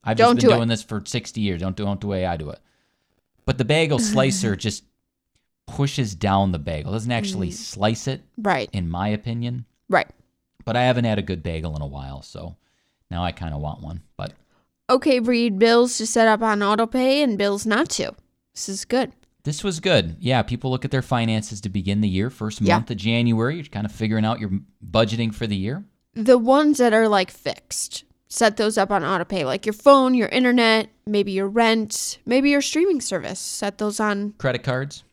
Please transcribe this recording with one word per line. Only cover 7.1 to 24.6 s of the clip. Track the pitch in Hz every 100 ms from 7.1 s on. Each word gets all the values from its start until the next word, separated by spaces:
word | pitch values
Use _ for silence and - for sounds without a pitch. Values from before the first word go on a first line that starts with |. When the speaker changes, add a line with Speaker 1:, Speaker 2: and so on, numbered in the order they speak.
Speaker 1:
actually | 117 101 95 90
Speaker 2:
Mm. |
Speaker 1:
slice | - - 104 104 113 135
it, | 127 _ -
Speaker 2:
Right. | 214 180 107
Speaker 1:
in | 101 85
my | 85 101
opinion. | 107 120 117 120 123 120 _ -
Speaker 2:
Right. | - - _ _ _ _ _ -
Speaker 1:
But | 117
I |
haven't | 127 120 120
had | 104
a |
good | 92 87
bagel | 85 80 80 76
in |
a | 71
while, | 69 67 67
so | - - 82 85 _ _ _ _ _
now | 87
I | 87
kinda | 82 85 73
want | 76 76
one. | 76 85 - -
But | - - _ _ _ _ -
Speaker 2:
Okay, | 254 311 254
Reed, | 226 240 233 190
bills | 226 233 247 240
to | 220
set | 233 226
up | 214
on | 226 208
auto | 202 214 226
pay | 262 254 277
and | 285 202
bills | 202 202
not | 214 214 330
to. | - - - _ _ _
This | - -
is | 196
good. | - 254 262 _ _ _
Speaker 1:
This | 143 147
was | 202 165
good. | 190 143 82 80
Yeah, | - 127
people | 113 120 131
look | 127
at | -
their | 131
finances | - 120 113 110 107 104
to | 98
begin | 95 92 101
the | 107
year. | 92 117
First | - 107 -
Speaker 2:
Yeah. | 104 165
Speaker 1:
month | 117
of | 107
January, | 107 117 120 113 120 165
you're |
kinda | 147 104 104
figuring | - 110 110
out | 110 -
your | 107 98